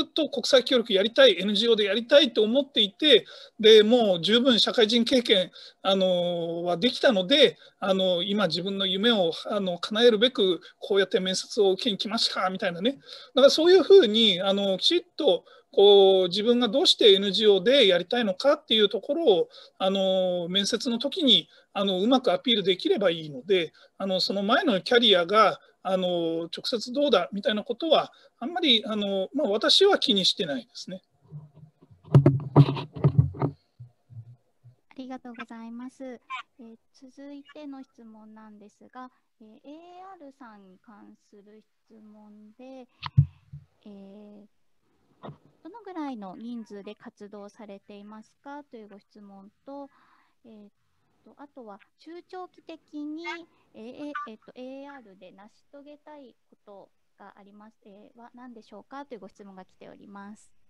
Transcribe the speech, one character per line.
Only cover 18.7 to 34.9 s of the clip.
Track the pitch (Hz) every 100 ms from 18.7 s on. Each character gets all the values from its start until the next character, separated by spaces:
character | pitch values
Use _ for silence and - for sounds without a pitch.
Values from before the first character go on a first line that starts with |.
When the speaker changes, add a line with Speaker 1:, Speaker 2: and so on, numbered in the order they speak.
Speaker 1:
い | 220
う | 202
と | 214
こ | -
ろ | 294 320
を、 | 180 160 - - -
あ | 190
の、 | 196 190 190 185 180 170
面 | 185 196
接 | 220 269
の | 233
時 | 277 320
に、 | 285 190 151 _ _
あ | 196
の、 | 196 185
う | 208
ま | 262
く | 202
ア | 185
ピ | -
ー | 226
ル |
で | 185 180
き | 330
れ | 370
ば | 196
い | 170 156
い |
の | 139
で、 | 170 190 156 _ _ -
あ | 196
の、 | 185
そ | -
の | 202
前 | 202 277
の | 370 190
キ | -
ャ | 240
リ | 233
ア | 185 170
が、 | 208 202 147 _ _
あ | 190 190
の、 | 180 175 165 165 170 -
直 |
接 | - 233 247
ど | 247 294
う |
だ | 247 -
み | 202
た | 202
い |
な | 214
こ | -
と | 226 330
は、 | 240 147 _ _ _
あ | 247
ん |
ま | 349
り、 | 320 226 208
あ | 214
の、 | 202 196 190
ま | 269
あ、 | 220
私 | 214 302 -
は | 392 339
気 | -
に | 202
し | 180
て | - 190
な | 135
い |
で | -
す | - -
ね。 | 185 _ _ _ 151 - _ - _ _ _ - - 139 135 - - 139 - - - 147 - - - - - _ - 120 _ _ 113 113 120 _ _ _ _ _